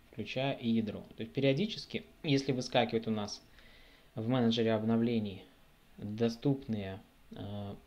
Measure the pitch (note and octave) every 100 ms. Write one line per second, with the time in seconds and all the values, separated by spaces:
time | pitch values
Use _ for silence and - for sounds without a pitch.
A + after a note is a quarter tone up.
0 | - - G#2 C3 C#3 - A#2 A2+ G#2 G2
1 | - - A2+ - C3+ C#3 G#3+ - - -
2 | - - D#3+ C#3 C#3 B2+ B2 B2+ A2+ A2+
3 | A2+ G#2+ G#2 - - - - - - -
4 | - - A2+ C3 A#2 A2+ A2+ A2 A2 A2+
5 | A#2 A#2 G#2 F#2+ - - - - - -
6 | G#2 G#2+ A#2 A2+ C#3+ C3+ - G#2+ F#2+ F#2+
7 | - - - - G2+ G#2 G2+ -